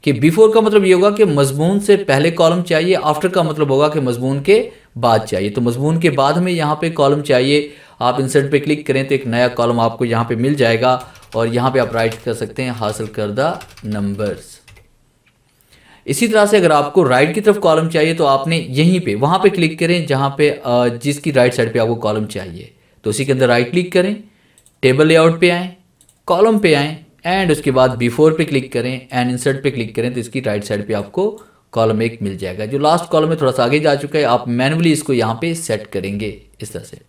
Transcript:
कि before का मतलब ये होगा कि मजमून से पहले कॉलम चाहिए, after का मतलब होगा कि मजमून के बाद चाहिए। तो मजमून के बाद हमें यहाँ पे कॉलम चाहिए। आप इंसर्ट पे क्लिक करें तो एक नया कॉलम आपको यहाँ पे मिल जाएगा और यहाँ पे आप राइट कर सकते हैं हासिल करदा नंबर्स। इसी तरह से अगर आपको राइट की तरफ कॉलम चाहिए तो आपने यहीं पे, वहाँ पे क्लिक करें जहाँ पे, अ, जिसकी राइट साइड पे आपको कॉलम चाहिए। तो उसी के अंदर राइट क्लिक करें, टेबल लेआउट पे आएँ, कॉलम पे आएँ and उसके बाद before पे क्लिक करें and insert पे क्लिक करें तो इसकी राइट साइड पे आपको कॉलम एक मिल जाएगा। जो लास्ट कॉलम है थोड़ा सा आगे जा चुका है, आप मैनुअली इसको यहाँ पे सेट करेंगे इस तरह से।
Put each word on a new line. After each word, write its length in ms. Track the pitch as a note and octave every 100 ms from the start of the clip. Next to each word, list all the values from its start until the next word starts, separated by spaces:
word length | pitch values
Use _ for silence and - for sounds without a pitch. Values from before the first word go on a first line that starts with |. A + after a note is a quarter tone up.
कि 100 | - B2+
before 340 | D3 E3 A3
का 80 | A3
मतलब 240 | A3 G#3 F#3+
ये 80 |
होगा 160 | F#3 G3+
कि 140 | G#3 G#3
मजमून 540 | C#3+ C#3 C#3 E3 G3+
से 140 | G3+ G3
पहले 280 | G3 C#3 D#3+
कॉलम 280 | E3 E3 F3
चाहिए, 340 | E3+ D#3+ E3+ F#3
after 340 | D3+ D3+ F#3
का 120 | F3+
मतलब 280 | D#3+ D3+ D3
होगा 160 | C3+ D3+
कि 100 | D3+
मजमून 400 | C3 A#2+ B2+ C#3
के 200 | C#3 G#3+ A#3+ - _ -
बाद 240 | A#2 A2
चाहिए। 260 | G#2+ F#2+ G2+
तो 120 | G#2
मजमून 380 | A#2+ A#2+ D3 E3
के 100 | E3
बाद 260 | C3+ C3+ D#3
हमें 140 | F3+
यहाँ 260 | F3 D3+ D#3
पे 80 | E3
कॉलम 300 | D#3+ C#3 D3
चाहिए। 460 | C#3+ B2+ C3 D3 D3 - - _
आप 180 | A#2+ B2+
इंसर्ट 320 | C3+ C#3+ C#3
पे 80 | C#3+
क्लिक 260 | C#3+ D3+ D3
करें 200 | C3+ C3+
तो 80 | C#3
एक 100 | B2+
नया 200 | A#2 B2
कॉलम 300 | B2 A#2 A#2
आपको 260 | A2+ A2+ A#2+
यहाँ 200 | A2+ A#2
पे 100 | A#2
मिल 180 | B2+ D3
जाएगा 360 | A#2 A2+ B2+ B2+ - - - A2
और 120 | A#2
यहाँ 220 | A#2 C3
पे 80 | B2+
आप 140 | A#2 A2+
राइट 180 | A2+ A2+
कर 180 | - A2
सकते 280 | G#2+ -
हैं 80 | B2+
हासिल 340 | A#2 G#2+ G#2+ G#2+
करदा 400 | A2+ G#2 G#2 D3 F#3 - - A2
नंबर्स। 680 | G#2 G2+ G2+ G#2 E2+ - - _ - _ _ _ _ _ _ _ _ _ _ _ _ -
इसी 200 | C#3 A#3
तरह 180 | G#3+ G#3
से 120 | G#3
अगर 140 | F3
आपको 320 | D3 C#3+ F#3+
राइट 300 | D#3+ B2+ D3+
की 80 | A3
तरफ 160 | G#3 G3+
कॉलम 280 | F3 D#3+ D#3+
चाहिए 240 | E3 D#3
तो 120 | E3 D3
आपने 320 | C3+ C#3+ E3
यहीं 400 | - C3 E3 F#3
पे, 160 | F3 G#2
वहाँ 240 | C#3 F#3
पे 100 | F#3+
क्लिक 280 | G3 D#3+ D#3+
करें 260 | E3 F3 C#3+
जहाँ 220 | C3+ C#3 C#3
पे, 120 | D3
अ, 380 | C#3+ B2+ B2 A#2+ A#2
जिसकी 340 | C3+ C#3+ E3
राइट 220 | C3+ B2
साइड 200 | B2 A2+
पे 60 | A#2
आपको 160 | A2+ A#2
कॉलम 280 | A2 G#2+ G#2+
चाहिए। 440 | G2+ F#2 E2+ - _ _ _
तो 60 | A2
उसी 160 | G2+ C3+
के 60 |
अंदर 160 | C3 B2+
राइट 240 | A#2+ B2
क्लिक 200 | F3 F3+
करें, 240 | F#3 F#3 G#3 - _ _ _ _ _
टेबल 240 | B2+ C3+ D#3
लेआउट 320 | D#3+ D#3+ E3
पे 100 | F3
आएँ, 260 | F3 F3+ F3+ _ _ _ _ -
कॉलम 320 | F3+ A3 A3
पे 140 | G3 C#3+
आएँ 220 | D3 D#3 - _ E3+
and 240 | F#3+ F#3
उसके 200 | D3+ C#3
बाद 240 | C3 B2+ A#2+
before 320 | A#2+ A#2 D#3 D#3+
पे 80 | D#3
क्लिक 260 | D3 C3
करें 340 | B2 B2 B2+ -
and 220 | B2+ B2
insert 300 | B2 C#3+ C3+
पे 80 | C#3
क्लिक 220 | C3 G#2+ A2+
करें 180 | A#2+
तो 60 | B2
इसकी 200 | A2+ C3+
राइट 220 | A2+ G#2
साइड 240 | G#2 G#2+ G#2
पे 60 | G#2
आपको 340 | G2+ - G3+ G#3+ - _ _
कॉलम 280 | - A2 A2
एक 180 | A2+ A#2
मिल 160 | G2+ F#2
जाएगा। 280 | F#2 F#2 G#2+
जो 140 | C3+
लास्ट 300 | D3 E3+ E3+
कॉलम 180 | E3 D#3+
है 80 | D#3+
थोड़ा 140 | C#3
सा 120 | B2+
आगे 160 | B2 D3
जा 160 | D#3 C#3
चुका 220 | C#3+ D#3
है, 60 | C#3
आप 220 | A#2+ B2
मैनुअली 420 | A#2+ C3 D#3+ E3
इसको 220 | D3 -
यहाँ 240 | B2+ A2 A2+
पे 120 | E3+ E3
सेट 300 | - G#2+ G#2+
करेंगे 480 | G2+ F#2+ G2+ G#2+ F2 _ _
इस 120 | G#2+
तरह 100 | -
से। 160 | - -